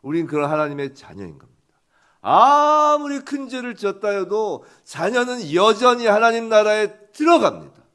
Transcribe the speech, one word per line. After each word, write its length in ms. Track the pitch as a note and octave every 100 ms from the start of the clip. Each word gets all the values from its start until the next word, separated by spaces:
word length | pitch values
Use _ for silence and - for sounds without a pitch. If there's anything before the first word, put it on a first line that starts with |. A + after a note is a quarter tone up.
우린 240 | C3+ E3 D#3
그런 240 | D3 C#3+
하나님의 460 | D3+ D3+ C#3+ C#3 C#3
자녀인 420 | - D3 F#2 C#2
겁니다. 180 | B1+ _ _ _ _ _ _ _
아무리 960 | G2+ D#3+ B3+ C#4+ D4 D4+ D4+ D4 C#4+ C#4
큰 300 | - C#4 C4
죄를 260 | B3+ B3 -
지었다 340 | G3+ G3 G#3
해도 560 | G3+ F3+ G#3+ G#3+ C#3+ - _
자녀는 680 | - C3+ F3+ B3 B3 B3 E3
여전히 540 | E3 G#3 G#3+ B3 A#3+ A#3
하나님 420 | G#3 A#3 A3+ A3+
나라에 640 | A3 G#3+ G#3+ G#3 - -
들어갑니다. 720 | - D#4 E4 F#3+ E2+ C#2+ _ _